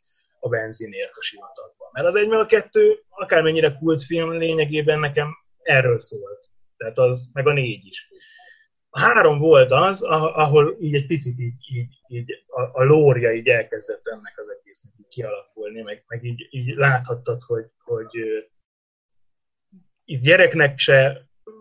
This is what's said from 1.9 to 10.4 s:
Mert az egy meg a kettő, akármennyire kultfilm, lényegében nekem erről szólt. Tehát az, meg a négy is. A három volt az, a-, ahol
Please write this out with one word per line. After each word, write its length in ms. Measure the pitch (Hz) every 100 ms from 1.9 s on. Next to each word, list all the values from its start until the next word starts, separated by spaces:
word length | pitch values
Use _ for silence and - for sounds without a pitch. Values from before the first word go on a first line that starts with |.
Mert 140 | - 175
az 80 | 202
egy 120 | 214
meg 120 | 220
a 60 | 214
kettő, 580 | 214 - 214 214 214 _
akármennyire 640 | - 185 170 160 160 151
kultfilm, 580 | 135 160 151 - 165 165
lényegében 680 | 165 165 160 147 151 147 151
nekem 360 | 147 151 151 - _ _
erről 380 | - 135 127 117
szólt. 500 | - 107 101 104 _ _ _ -
Tehát 200 | 113 127
az, 320 | 127 127 123
meg 140 | 139 139
a 60 |
négy 320 | 143 123 101 -
is. 220 | - - _ _ _ - _ _ _ _
A 60 | 139
három 400 | 214 233 160 147
volt 320 | 160 143 127
az, 320 | 131 185 190
a-, 320 | - 156 160
ahol 380 | 160